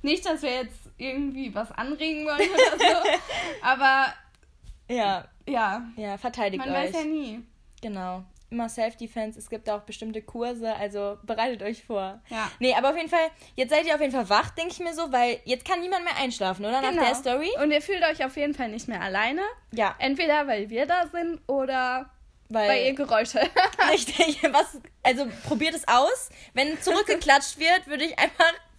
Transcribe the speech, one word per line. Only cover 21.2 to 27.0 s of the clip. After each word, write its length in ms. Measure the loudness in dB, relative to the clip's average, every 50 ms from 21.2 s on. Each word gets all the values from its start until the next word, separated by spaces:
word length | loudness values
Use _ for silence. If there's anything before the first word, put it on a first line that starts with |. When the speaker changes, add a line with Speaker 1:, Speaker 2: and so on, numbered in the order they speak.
| -6 -6 -6 -8 _
Speaker 1:
oder 600 | -4 -2 -2 -2 -2 -2 -2 0 -2 -2 -4 -8 -10 _ _ -20 -20 _ _ _ _
Speaker 2:
Weil 200 | 0 2 4 4
Speaker 1:
weil 160 | 4 4 2
ihr 80 | 0 0
Geräusche 460 | 0 0 2 2 2 2 2 0 0 0 2 4 2 2
<laughs> 260 | 2 4 2 4 4
Speaker 2:
Richtig, 500 | 4 2 0 -2 2 2 2 2 4 2 0 4
was, 300 | 4 4 4 4 -4 -16 -18 -20 _ _
also 240 | 2 2 2 2 -2 -4 -6 -10 -4
probiert 280 | -2 -2 0 0 -2 -2
es 120 | -2 2
aus. 440 | 4 6 6 6 4 2 -2 -4 -10 -10 -18 -20 -6 _
Wenn 260 | 0 0 0 -2 -2
zurückgeklatscht 760 | 0 2 2 2